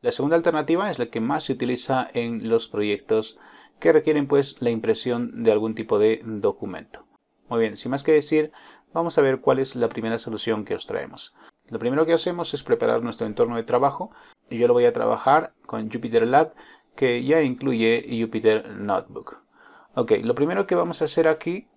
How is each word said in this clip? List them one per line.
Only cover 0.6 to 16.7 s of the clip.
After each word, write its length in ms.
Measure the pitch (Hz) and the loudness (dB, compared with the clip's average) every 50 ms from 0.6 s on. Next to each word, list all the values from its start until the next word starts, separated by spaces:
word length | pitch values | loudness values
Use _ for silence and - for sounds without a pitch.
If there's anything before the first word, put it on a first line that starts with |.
| 151 147 165 175 196 214 | -2 0 -2 -2 0 -4
es 80 | 165 - | -4 -4
la 80 | 120 | -6
que 140 | 113 - 123 | -6 -4 -4
más 240 | 113 120 - 156 - | -4 -2 -2 -4 -4
se 80 | - 135 | -6 -4
utiliza 580 | 120 123 123 127 123 - - 135 131 - - - | -4 -2 -4 -4 -6 -4 -2 -2 -2 -2 -4 -4
en 340 | 120 117 117 117 110 107 113 | -4 -4 -4 -6 -6 -2 0
los 180 | 113 113 - | 0 0 0
proyectos 720 | - - 107 104 104 101 101 - - 110 - - - - - - - - - - - _ _ | -2 -4 -2 0 0 -2 -4 -2 -2 0 0 0 -4 -12 -20 -20 -20 -20 -20 -20 -20 _ _
que 140 | - 165 156 | 2 4 4
requieren, 340 | 156 143 156 151 147 143 | 4 4 2 0 0 0
pues, 340 | 139 143 139 139 139 - - | 2 2 2 2 0 -6 -4
la 100 | 127 120 | -2 -2
impresión 720 | 117 110 107 110 110 110 - 127 120 120 120 117 - 117 117 | -2 -2 0 -2 -2 -2 0 -4 -4 -2 -4 -6 -8 0 2
de 80 | 113 107 | 2 4
algún 240 | 107 110 113 110 | 4 2 -2 -4
tipo 240 | 113 113 - 123 107 | -6 -2 0 2 4
de 200 | 104 110 110 - - | 4 4 2 0 -4
documento. 800 | 113 110 104 98 104 98 - - 95 87 78 76 _ - - - _ _ _ _ _ _ _ _ _ | -10 -8 -2 -2 -2 -2 -2 -10 -10 -10 -12 -14 _ -20 -20 -20 _ _ _ _ _ _ _ _ _
Muy 120 | 120 117 | -2 0
bien, 160 | 113 110 101 | 0 0 -2
sin 160 | - - - 131 | -8 -8 -6 -6
más 100 | 139 139 | -4 2
que 80 | - | 4
decir, 400 | 156 151 143 - 160 156 151 156 _ - - - - _ _ _ _ | 4 4 4 2 0 0 0 0 _ -18 -20 -20 -20 _ _ _ _
vamos 240 | 160 170 170 165 - | -2 -2 0 2 4
a 20 | |
ver 200 | 143 135 131 131 | 4 4 2 2
cuál 200 | - - 135 131 | 2 2 2 2
es 160 | 135 131 - | 0 -4 -2
la 120 | 127 120 113 | -2 -2 -2
primera 300 | - 120 110 113 113 113 | -2 -4 -4 -4 -4 -4
solución 460 | - - 110 104 - 120 113 107 101 | -6 -8 -8 -6 -2 -2 -2 -2 -2
que 100 | 98 110 | -6 -6
os 140 | 98 - - | -8 -6 -8
traemos. 440 | 110 95 69 - - - - - _ _ - - _ _ _ _ | -8 -8 -8 -8 -14 -18 -20 -20 _ _ -20 -20 _ _ _ _
Lo 100 | - 110 | -10 -4
primero 280 | - 120 131 147 160 | -4 -2 0 0 2
que 80 | 160 170 | 2 2
hacemos 400 | 160 - 180 175 175 170 - - | 0 0 -2 -4 -4 -6 -6 -8
es 100 | 139 - | -10 -2
preparar 380 | - 123 117 120 113 117 117 117 | -2 0 0 2 0 0 0 -2
nuestro 240 | 120 110 - 113 | -4 -6 -6 -8
entorno 300 | 107 107 - 120 113 120 | -8 0 0 0 0 0
de 60 | 117 113 | -6 -4
trabajo. 480 | - - 123 131 139 139 - 185 - - - - - _ _ _ _ | 0 0 2 2 2 0 -2 -10 -12 -12 -20 -20 -20 _ _ _ _
Yo 180 | - 110 120 | -4 0 2
lo 60 | 120 120 | 4 4
voy 140 | 120 120 | 6 4
a 60 | 120 120 | 4 2
trabajar 580 | 120 113 113 113 113 - 131 139 156 160 - _ _ _ | 2 0 0 -2 0 4 4 4 4 4 0 _ _ _
con 260 | - - 113 110 110 110 | -10 -8 -8 -8 -8 -8
Jupyter 340 | 120 - 117 113 117 113 | -8 -8 0 2 2 2
Lab, 280 | 117 127 143 160 156 - - - - | 6 4 4 4 4 -2 -18 -20 -20